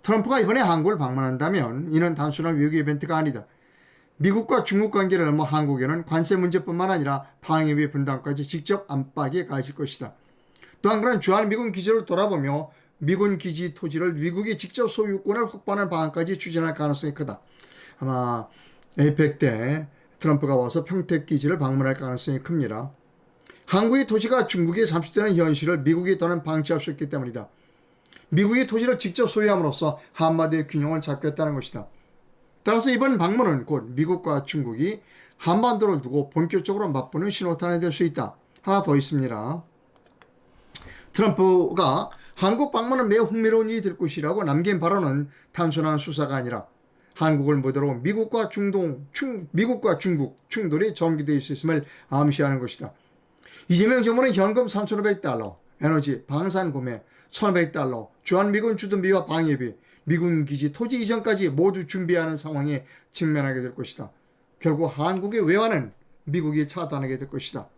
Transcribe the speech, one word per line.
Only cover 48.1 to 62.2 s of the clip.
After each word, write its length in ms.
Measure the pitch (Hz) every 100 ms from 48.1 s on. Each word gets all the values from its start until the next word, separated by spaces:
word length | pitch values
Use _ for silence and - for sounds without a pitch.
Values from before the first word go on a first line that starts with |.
| 208 220 233 214
중동, 580 | - 202 190 175 135 143
충-, 340 | - 269 226 160
미국과 480 | 160 226 226 220 165
중국 400 | 190 165 135 - _
충돌이 460 | 226 190 151 214
전개될 460 | - 165 156 147 147
수 120 | 139
있음을 320 | 139 156 156 143 - -
암시하는 520 | 135 147 143 143 135
것이다. 320 | 120 - 113 - _ _ _ _ - - -
이재명 340 | 175 214 254
정부는 300 | 226 233 262
현금 360 | 190 196 220 233
삼천오백 520 | 196 208 214 208 202
달러, 380 | - 113 104 - _ _
에너지, 420 | 151 156 143 120 -
방산 460 | 143 190 185 180
구매 300 | 139 127 113 _ _ _
천오백 420 | - 208 175 165
달러, 360 | - 131 120 107 _
주한미군 560 | - 185 202 202 226 208
주둔비와 480 | 202 196 185 190 143
방위비, 480 | 160 160 135 123 - _ _
미군 420 | - 165 175 165 143
기지 260 | 143 143
토지 300 | 143 233 247
이전까지 480 | 214 226 214 202 185
모두 360 | 139 190 190 170
준비하는 520 | 190 175 175